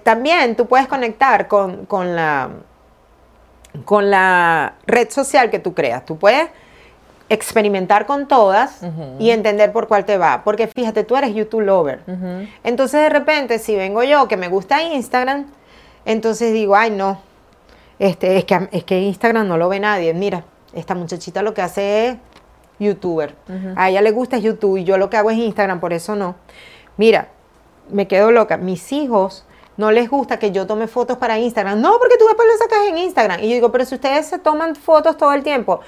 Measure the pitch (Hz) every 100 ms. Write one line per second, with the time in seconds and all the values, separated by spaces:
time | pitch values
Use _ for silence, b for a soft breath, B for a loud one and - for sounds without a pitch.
0 | 226 226 285 349 247 226 233 254 262 269
1 | 233 214 269 202 190 208 196 190 190 196
2 | 180 170 156 143 131 - - _ _ _
3 | _ _ _ _ _ _ - 143 113 208
4 | 202 196 190 180 170 165 135 - - 233
5 | 233 277 269 285 233 196 185 170 139 123
6 | - 160 196 269 330 - b b b b
7 | _ _ - 220 - 226 208 196 185 208
8 | 220 285 285 269 196 196 277 - 175 160
9 | 139 131 226 226 208 208 208 226 214 208
10 | 196 196 160 123 208 214 220 - 226 220
11 | 214 254 - 208 214 226 196 190 143 127
12 | - 180 185 180 214 B 220 240 262 294
13 | 302 302 285 302 247 226 226 202 190 208
14 | 262 294 240 196 180 190 185 285 330 285
15 | 226 254 254 285 285 - b b b b
16 | - 220 226 220 233 220 208 202 226 202
17 | 196 190 - _ _ _ _ b b b
18 | 196 170 185 185 180 180 190 180 170 185
19 | 196 180 233 226 202 165 175 196 208 202
20 | 165 165 196 180 - _ _ 165 - 180
21 | 170 175 - 190 208 214 175 202 202 214
22 | 240 240 - - _ _ _ - 208 196
23 | 180 160 147 - - 185 190 185 190 190
24 | 214 214 247 247 220 208 202 190 175 190
25 | 190 220 214 226 233 202 196 175 175 170
26 | 170 208 180 180 _ B B B B -
27 | 220 208 - _ _ _ _ _ - 202
28 | 190 190 220 233 214 156 185 175 - 285
29 | 277 214 196 - _ b b - 214 226
30 | 233 277 233 220 208 190 190 214 226 247
31 | 240 247 240 220 240 226 196 208 311 466
32 | 494 466 440 440 453 440 466 427 415 330
33 | 359 - 214 175 220 240 233 247 254 262
34 | 269 277 311 359 311 302 330 302 - 311
35 | 320 311 285 285 294 277 196 180